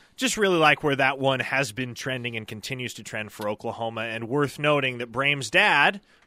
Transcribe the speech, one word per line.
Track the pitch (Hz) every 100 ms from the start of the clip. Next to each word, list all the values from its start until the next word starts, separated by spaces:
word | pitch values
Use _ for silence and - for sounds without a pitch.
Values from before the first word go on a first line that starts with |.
| _ -
just | 254 214
really | 202 175
like | 151 147
where | 151 139
that | 135 139
one | 135 131
has | 120 135 135
been | 107 127
trending | 117 - 131 120 113
and | 110
continues | 110 - 131 123 -
to |
trend | 110 113 107
for | - 107
Oklahoma, | 104 117 110 117 113
and | 113 113 113
worth | 139 143 -
noting | 147 147 131 123
that | 123
Brame's | 117 139 143 117
dad | 175 202 170 180 202 - _